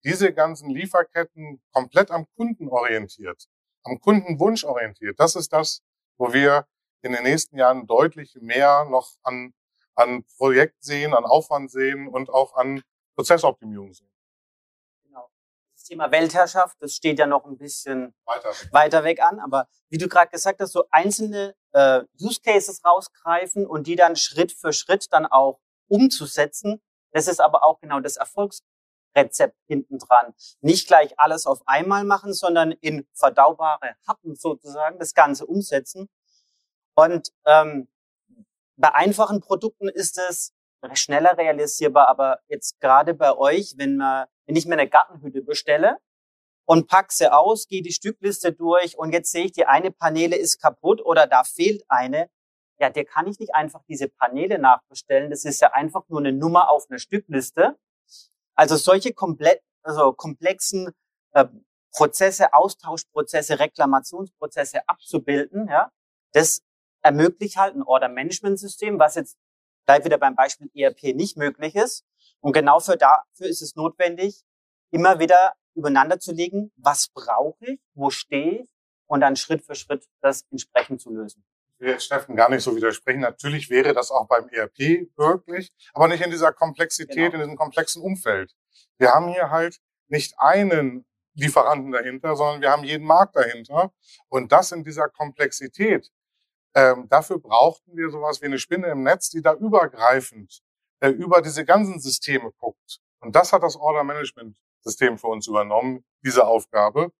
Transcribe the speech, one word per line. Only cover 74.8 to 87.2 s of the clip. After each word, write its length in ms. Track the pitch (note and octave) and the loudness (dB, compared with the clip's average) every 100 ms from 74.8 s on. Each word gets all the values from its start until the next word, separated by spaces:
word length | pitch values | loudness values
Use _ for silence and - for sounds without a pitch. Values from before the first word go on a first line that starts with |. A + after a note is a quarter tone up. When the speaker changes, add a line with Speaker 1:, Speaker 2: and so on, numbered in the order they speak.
| _ | _
Speaker 2:
immer 300 | E3 F3+ F3 | 2 2 4
wieder 340 | E3 F3+ F#3 - _ | 4 4 4 -2 _
übereinander 440 | E3 D3 C3+ C#3 F3+ | -8 0 2 2 0
zu 140 | - | -6
legen, 400 | E3 F3 G3 G#3 _ | -8 -6 -6 -10 _
was 320 | C3+ D3 - | -2 0 -6
brauche 560 | - B2 A2 D3 - | -8 -4 -2 -2 -6
ich, 160 | A#3+ C4+ _ | -12 -12 _
wo 160 | C#3+ C#3 | -6 -6
stehe 520 | - - C#3 D#3 G#3+ | -6 -8 -4 -4 -6
ich 120 | B3+ _ _ _ _ | -12 _ _ _ _
und 140 | C#3+ | 0
dann 160 | C#3 C3+ | 2 0
Schritt 260 | - D#3+ | -4 -6
für 120 | _ C#3+ | _ -18
Schritt 300 | - C#3+ _ _ | -10 -10 _ _
das 240 | C#3 C3+ _ | -2 -2 _
entsprechend 500 | C3+ - - - C3 | -16 -4 -4 -4 -12
zu 100 | A#2 | -12
lösen. 340 | A2 G#2+ _ _ _ _ | -14 -14 _ _ _ _
Speaker 1:
Ich 60 | _ | _
will 100 | B2+ | -6
jetzt 140 | B2+ | -6
Steffen 300 | - - - | -4 -8 -6
gar 160 | A2+ A#2+ | 2 2
nicht 140 | C3 | 2
so 100 | B2+ | -2
widersprechen. 460 | A2+ A2+ G#2 - C3 | -2 -2 -2 -6 -4
Natürlich 500 | B2 - C#3+ D3+ C#3+ | -4 -6 -8 -8 0
wäre 240 | B2+ C#3+ | 2 2
das 160 | B2 - | 0 0
auch 160 | C3+ A2 | -4 0
beim 220 | A#2+ A#2 | 0 0
E 80 | A#2 | -6
R 100 | G#2 | -6
P 420 | _ C#3+ F3 F3 - | _ -2 -2 -4 -2
möglich, 560 | D3+ F#3 F3 F3+ F#3 _ _ | 0 0 -4 -12 -12 _ _
aber 140 | - E3 | 0 2
nicht 160 | E3+ | 2
in 80 | F3 | -4
dieser 200 | E3+ D#3+ | 0 0
Komplexität, 640 | - D#3+ D3 E3 - C#3+ | 0 -4 -2 -6 -6 -8
Speaker 2:
Genau. 180 | C#3+ | -2